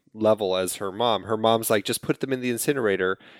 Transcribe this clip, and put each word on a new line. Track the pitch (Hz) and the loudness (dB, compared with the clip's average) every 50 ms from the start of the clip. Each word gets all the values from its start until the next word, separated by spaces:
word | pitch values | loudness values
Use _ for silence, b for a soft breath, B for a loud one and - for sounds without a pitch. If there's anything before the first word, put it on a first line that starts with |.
| _ _ - | _ _ -6
level | 110 110 107 107 101 107 92 92 | 0 2 2 4 2 2 0 0
as | 92 92 90 - | 0 0 -2 -4
her | - 104 98 | -6 -6 -6
mom. | 92 104 117 120 110 98 92 | -4 -2 0 0 0 0 -2
Her | 92 113 | -2 -2
mom's | 110 110 113 113 113 113 - | 2 4 4 4 4 2 2
like, | 113 107 98 | 0 0 0
"Just | - 127 - | -2 -6 -4
put | - - 151 - | -4 -4 -6 -4
them | - 135 135 | -4 -6 -4
in | 127 | -4
the | 123 123 | -4 -4
incinerator, | 120 113 - - 147 139 120 104 98 92 92 92 95 - B B B B | -4 -2 -2 -2 0 0 2 0 2 2 0 0 -2 -4 B B B B